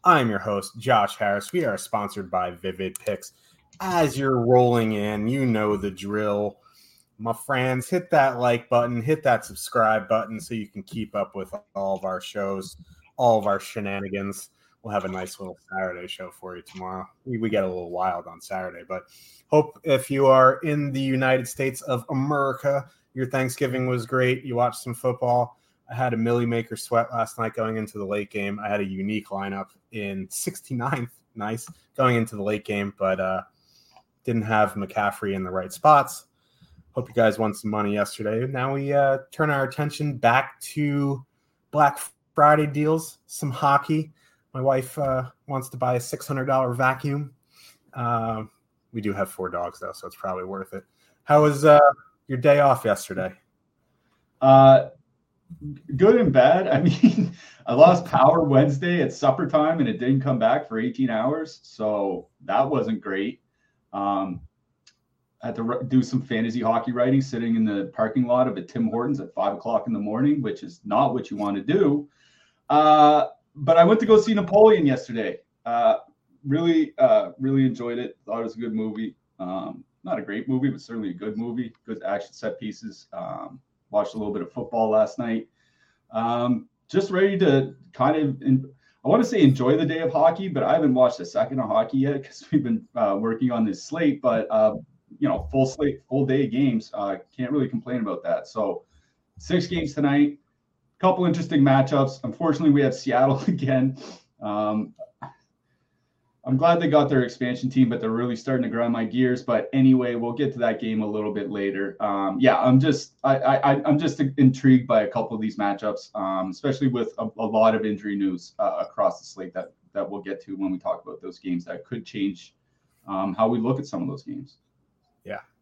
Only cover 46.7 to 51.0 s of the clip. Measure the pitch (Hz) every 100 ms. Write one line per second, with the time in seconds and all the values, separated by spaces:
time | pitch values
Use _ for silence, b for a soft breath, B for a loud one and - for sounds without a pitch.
46.7 | 123 131 127 147 143 143 _ _ b b
47.7 | b _ 127 120 117 113 110 107 _ _
48.7 | _ _ 117 104 98 95 - 90 87 87
49.7 | - 95 - 90 - 95 92 92 98 95
50.7 | 95 _ _